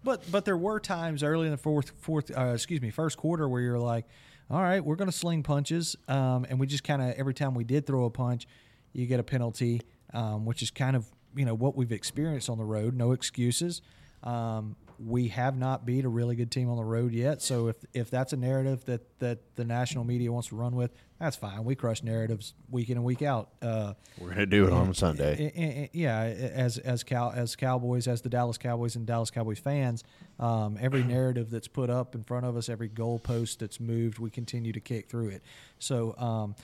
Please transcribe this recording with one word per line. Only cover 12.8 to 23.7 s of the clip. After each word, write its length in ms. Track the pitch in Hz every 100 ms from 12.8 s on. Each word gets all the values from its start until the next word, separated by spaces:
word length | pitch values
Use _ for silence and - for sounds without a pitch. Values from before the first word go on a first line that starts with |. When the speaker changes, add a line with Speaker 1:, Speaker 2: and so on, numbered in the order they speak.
| 110 127
Speaker 1:
No 160 | 120
excuses. 680 | 127 - - 120 120 175 170 - - - -
Um, 540 | 123 120 113 110 107 - - -
we 300 | 113 123 120
have 280 | 127 127 131
not 280 | 131 135 120
beat 200 | 127 131
a 40 |
really 260 | 117 120 120
good 160 | 117
team 180 | 127 123
on 80 | 117
the 60 |
road 300 | 110 113 120
yet. 280 | 117 131 147
So 260 | - 123 117
if, 80 | 113 -
if 160 | 127 113
that's 200 | 127 131
a 60 | 135
narrative 480 | 123 135 135 131 -
that, 160 | 120 - _
that 360 | 123 117 - -
the 100 | 117
national 380 | 120 123 139 117
media 260 | 120 120
wants 180 | 120 117
to 60 | 110
run 200 | 120 123
with, 160 | 120 - - -
that's 160 | 165 -
fine. 280 | 104 98 113
We 100 | 135
crush 280 | 120 110
narratives 500 | 117 113 110 107 - - -
week 200 | 127 117
in 80 | 120
and 60 |
week 180 | 120 123
out. 260 | 147 120 - _
Uh, 340 | 117